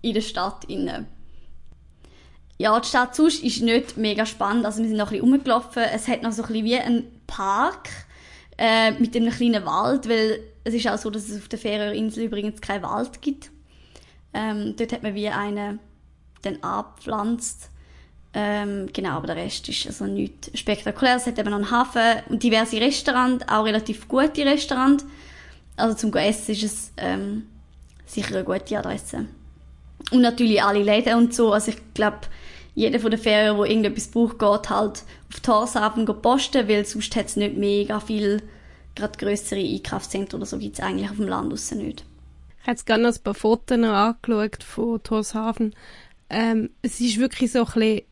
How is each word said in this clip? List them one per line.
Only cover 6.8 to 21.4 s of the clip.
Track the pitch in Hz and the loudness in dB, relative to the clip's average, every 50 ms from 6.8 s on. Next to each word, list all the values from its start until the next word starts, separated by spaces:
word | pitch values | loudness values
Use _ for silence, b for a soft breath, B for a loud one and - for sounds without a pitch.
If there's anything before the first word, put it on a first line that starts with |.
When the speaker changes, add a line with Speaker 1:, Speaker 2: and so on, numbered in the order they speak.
| - - 240 233 - - - - - | 2 2 0 0 0 -4 -16 -18 -14
Speaker 1:
Park, | - - - 196 196 196 214 262 349 392 - - - - - - B B B B B B B B B - - | -10 -6 -4 -2 0 2 2 2 0 0 -4 -14 -16 -16 -16 -18 B B B B B B B B B -4 0
äh, | - 226 226 226 220 220 | 2 4 4 6 4 4
mit | - 277 233 233 - | 4 2 0 2 2
einem | 233 226 233 | 2 2 2
kleinen | 226 - 247 240 226 208 185 | 2 2 2 2 2 2 0
Wald, | 165 156 185 214 240 269 269 - 220 | 0 0 2 2 2 0 0 2 2
weil | 233 226 220 220 220 226 - - - - | 2 2 4 2 0 -2 -6 -18 -20 -10
es | - 226 226 | -6 -2 -2
ist | 233 226 | 0 0
auch | 226 202 208 | 0 -2 -2
so, | - 220 | -4 -6
dass | 208 214 202 214 | -6 -6 -8 -8
es | 208 208 | -10 -12
auf | - - | -10 -10
der | - - | -12 -6
Färöerinsel | - 220 208 208 208 208 214 214 220 220 214 - 226 | -4 -4 -2 -2 -2 -2 -2 -2 -4 -4 -4 -4 -6
übrigens | 220 226 202 208 214 214 - | -4 -4 -4 -6 -6 -8 -8
keinen | - - 196 202 | -6 -6 -4 -4
Wald | 175 - - 208 247 254 - - | -4 -4 -4 -4 -4 -4 -8 -6
gibt. | - 294 277 - - - - - b b b b b b b b b b b b b _ - | -6 -6 -6 -6 -10 -20 -20 -20 b b b b b b b b b b b b b _ -8
Ähm, | 208 220 220 214 208 208 214 214 | -6 -4 -4 -4 -4 -4 -6 -4
dort | 214 226 226 | -4 -4 -4
hat | 240 233 | -4 -6
man | - 214 196 | -4 -6 -4
wie | 208 208 208 | -4 -4 -4
einen | 202 202 202 208 202 208 202 208 202 220 - - - _ _ _ _ _ _ - _ _ | -4 -4 -4 -4 -4 -4 -6 -6 -8 -10 -12 -20 -20 _ _ _ _ _ _ -20 _ _
dann | - 196 - - | -8 -8 -8 -6
abgepflanzt. | - 180 196 208 208 - - - - - 220 214 208 226 233 233 - - - - - - b b b b b b b b b b - - - | -6 -4 -4 -4 -6 -8 -16 -14 -8 -6 -4 -4 -2 -2 -2 -2 -4 -10 -10 -12 -18 -20 b b b b b b b b b b -20 -8 -4
Ähm, | 208 208 208 208 208 208 202 202 196 190 - | -2 -2 0 0 -2 -2 -4 -4 -6 -6 -6
genau, | - - 190 180 139 | -6 -4 -4 -2 -4
aber | 156 - | -4 -4
der | 170 165 | -4 -6
Rest | 165 175 208 - - - - | -6 -6 -6 -8 -8 -8 -8
ist | - - - | -6 -6 -6
also | - - - 202 | -6 -6 -6 -6
nichts | 196 196 202 196 196 - - - - - | -4 -2 -2 -4 -4 -6 -14 -16 -12 -10
Spektakuläres. | 226 - - 208 208 - 208 208 - 269 254 247 247 | -6 -2 -2 -4 -2 -4 -8 -2 2 2 4 4 2
Es | 247 247 | 0 -4
hat | 233 | -4
eben | 220 | -2